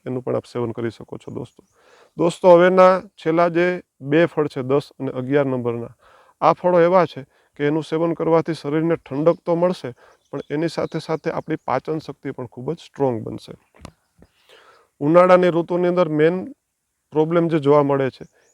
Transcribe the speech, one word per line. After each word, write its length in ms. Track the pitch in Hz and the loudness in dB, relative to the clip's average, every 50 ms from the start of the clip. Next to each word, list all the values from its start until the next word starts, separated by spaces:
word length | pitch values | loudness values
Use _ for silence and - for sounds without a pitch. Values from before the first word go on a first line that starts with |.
| - | -10
એનું 180 | 131 127 127 127 | -10 -10 -8 -6
પણ 120 | 127 123 | -6 -6
આપ 100 | 120 - | -6 -6
સેવન 260 | - - 123 120 113 | -8 -8 -8 -6 -6
કરી 180 | 110 120 120 113 | -8 -8 -8 -10
શકો 280 | - - 123 - - | -10 -12 -18 -18 -18
છો 140 | 123 - - | -18 -16 -14
દોસ્તો. 320 | 110 - 127 - _ _ - _ _ _ _ _ _ _ _ _ _ | -14 -14 -14 -16 _ _ -20 _ _ _ _ _ _ _ _ _ _
દોસ્તો, 340 | - 160 175 - - - 185 | -2 -2 -2 -2 2 6 6
હવેના 480 | 175 170 180 185 185 185 185 185 190 180 | 8 8 6 6 6 6 6 6 6 2
છેલ્લા 500 | - 202 _ - - 160 165 170 170 175 | -2 -10 _ -8 -4 -2 0 2 2 2
જે 320 | 160 170 175 180 180 175 - _ _ - | 2 0 -2 -2 -2 -6 -10 _ _ -14
બે 240 | 135 139 151 165 170 | -6 0 2 2 2
ફળ 220 | 156 - 160 151 | 2 0 -2 -4
છે, 140 | 143 - 143 | -4 -4 -8
દસ 280 | 127 127 139 143 - - _ - | -4 -2 -2 -2 -2 -4 _ -10
અને 120 | 135 135 | -10 -8
અગિયાર 340 | 127 127 127 127 139 147 143 | -8 -8 -6 -2 0 0 0
નંબરના, 420 | 135 131 123 117 120 117 117 117 117 - _ _ _ _ _ _ _ _ - | 0 -2 -4 -4 -6 -6 -8 -10 -14 -18 _ _ _ _ _ _ _ _ 0
આ 120 | - 156 165 | 2 2 2
ફળો 260 | - - 180 180 175 | 2 2 2 2 4
એવા 260 | 165 175 185 185 165 | 4 4 4 2 2
છે 200 | - - 131 135 _ _ _ _ _ _ | 0 -4 -12 -18 _ _ _ _ _ _
કે 100 | - 143 | -4 -2
એનું 180 | 147 151 160 151 | -2 -2 -2 -4
સેવન 300 | - 165 160 170 170 151 | -4 -4 -2 -2 -2 -2
કરવાથી 400 | - 165 160 165 165 156 - 156 | -2 0 2 2 2 2 0 -6
શરીરને 420 | - - 143 147 160 160 165 165 | -8 -6 -4 -4 -2 -2 -2 -2
ઠંડક 420 | 156 - - 135 139 151 170 165 - - | -4 -6 -8 -4 0 0 0 0 0 -2
તો 100 | 175 170 | -4 -2
મળશે, 360 | 170 175 185 185 - - 123 120 _ _ _ _ _ _ _ | 0 0 0 -2 -4 -8 -12 -14 _ _ _ _ _ _ _
પણ 80 | - 143 - - | -12 -12 -10 -6
એની 180 | 143 151 170 | -6 -4 -4
સાથે 320 | 160 - - 165 156 - 160 | -4 -4 -6 -6 -6 -6 -8
સાથે 320 | - - 160 151 - 170 | -8 -6 -8 -6 -6 -6
આપણી 240 | - - - - 160 | -8 -8 -8 -8 -8
પાચન 440 | - - - 123 135 - - 156 156 | -8 -6 -4 -4 -4 -4 -6 -8 -8
શક્તિ 320 | - - 135 _ - 139 | -10 -14 -16 _ -14 -12
પણ 140 | 127 - 127 | -12 -12 -12
ખૂબ 280 | 113 - 120 123 147 165 | -14 -12 -12 -8 -8 -10
જ 40 | |
સ્ટ્રોંગ 440 | - - - _ - 139 131 120 107 | -10 -12 -14 _ -4 -2 -2 -2 -4
બનશે. 640 | 113 117 117 110 - - - - _ _ _ _ - - _ _ _ _ _ _ _ _ _ _ _ _ - _ _ _ _ _ _ _ _ - | -8 -10 -12 -12 -14 -18 -20 -20 _ _ _ _ -20 -20 _ _ _ _ _ _ _ _ _ _ _ _ -20 _ _ _ _ _ _ _ _ -4
ઉનાળાની 500 | 143 151 165 175 180 185 185 180 180 180 | 0 2 4 6 6 6 6 6 4 2
ઋતુની 380 | 160 170 165 - 180 175 180 | 2 0 -2 -2 -2 -2 -2
અંદર 220 | 175 180 180 180 156 | 0 0 0 0 0
મેઇન 420 | 156 151 156 165 180 185 208 262 277 _ _ _ _ _ _ _ _ _ _ _ | 2 2 2 2 0 -2 -8 -12 -16 _ _ _ _ _ _ _ _ _ _ _
પ્રોબ્લેમ 360 | - 151 156 160 170 170 170 | -2 -2 0 0 0 0 0
જે 120 | 165 160 160 | 0 0 0
જોવા 240 | 135 143 147 147 143 | 2 4 4 4 4
મળે 260 | 139 139 139 135 127 | 2 0 -2 -2 -4
છે 160 | - - - - _ _ _ _ | -6 -10 -20 -20 _ _ _ _